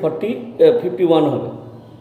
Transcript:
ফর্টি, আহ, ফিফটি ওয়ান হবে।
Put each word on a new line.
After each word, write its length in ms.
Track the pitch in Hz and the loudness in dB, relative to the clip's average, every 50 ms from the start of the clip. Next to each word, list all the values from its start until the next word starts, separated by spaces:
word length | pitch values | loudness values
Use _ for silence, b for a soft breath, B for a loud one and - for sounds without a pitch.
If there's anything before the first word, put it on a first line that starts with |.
ফর্টি, 320 | 165 151 - - 202 220 254 | -4 -4 -4 -4 -4 -6 -6
আহ, 420 | - - - - - 160 156 160 160 | -6 -10 -10 2 4 6 6 6 4
ফিফটি 220 | 175 180 - - 180 | 0 -4 -2 0 2
ওয়ান 200 | 165 160 156 151 | 2 4 2 2
হবে। 240 | 139 120 113 117 - - - - - - - - - - - | 0 0 -4 -6 -8 -12 -14 -16 -18 -20 -20 -20 -20 -20 -20